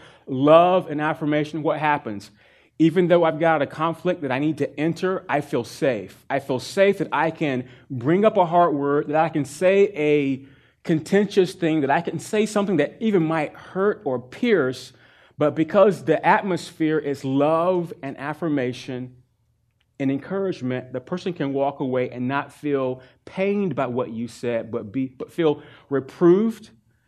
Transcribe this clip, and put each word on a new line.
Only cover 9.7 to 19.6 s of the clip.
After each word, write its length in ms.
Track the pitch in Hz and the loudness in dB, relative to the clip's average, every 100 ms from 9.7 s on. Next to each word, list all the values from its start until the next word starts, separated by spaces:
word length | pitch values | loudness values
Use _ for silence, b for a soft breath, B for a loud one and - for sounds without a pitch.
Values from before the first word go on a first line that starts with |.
| 196 202 151 | 4 4 2
a 500 | 151 147 139 131 B B B B | 2 2 0 -4 B B B B
contentious 720 | - 156 156 196 202 202 180 | -2 -2 2 2 2 2 0
thing, 280 | - 165 160 | 0 -2 0
that 80 | 135 | 2
I 120 | 160 | 0
can 180 | 175 143 | -2 -8
say 260 | - 214 214 | -4 -2 0
something 320 | 214 202 185 | 0 0 0
that 200 | 190 - | 0 -2
even 240 | 220 196 | 0 2
might 320 | 156 160 147 - | 2 -2 -4 -10
hurt 460 | - 185 202 208 | -10 -2 -2 -2
or 160 | 143 127 | -4 -6
pierce, 720 | 127 - 240 190 127 127 - b b b b b | -8 -4 0 2 2 -4 -12 b b b b b
but 160 | 147 143 | -2 0
because 480 | 160 196 202 151 | 2 4 4 4
the 200 | 131 151 | 0 2
atmosphere 760 | 160 208 196 170 - - 156 156 | 4 2 2 -4 -6 -4 -2 -2
is 240 | 143 135 135 | -4 -6 -2
love 680 | 135 147 165 175 180 165 - | 0 2 2 0 0 -4 -10
and 120 | 139 131 | -12 -10
affirmation, 960 | 139 151 170 143 127 120 - 123 127 - _ _ _ _ | -10 -6 -2 -2 -2 -6 -10 -12 -12 -18 _ _ _ _